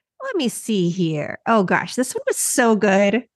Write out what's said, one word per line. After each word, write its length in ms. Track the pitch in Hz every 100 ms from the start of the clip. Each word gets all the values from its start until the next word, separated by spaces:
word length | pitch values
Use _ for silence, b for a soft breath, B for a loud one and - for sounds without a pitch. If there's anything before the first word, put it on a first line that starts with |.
| _ -
Let 140 | 539 415
me 120 | 247
see 400 | - - 208 175
here. 500 | 180 165 156 - - -
Oh 160 | 226
gosh, 320 | 185 180 175
this 200 | - 262
one 80 | 453 523
was 100 | -
so 380 | - - 233 214
good. 480 | 208 190 202 220 -